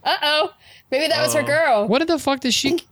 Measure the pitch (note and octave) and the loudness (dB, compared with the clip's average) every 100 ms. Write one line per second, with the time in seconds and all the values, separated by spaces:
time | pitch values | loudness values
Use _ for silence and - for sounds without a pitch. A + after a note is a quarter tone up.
0 | C4 E4+ D4+ D4+ - - - - _ C4 | -2 -2 0 0 -2 -6 -20 -20 _ -2
1 | D#4 D4+ D4+ D4+ C#4 D4 D#4+ A3 G#3 A#3+ | 0 0 0 0 0 0 2 2 2 0
2 | E4 D#4+ C#4 C4+ C4 - C4+ E4+ - | 0 -2 0 -2 -2 -2 0 -2 -6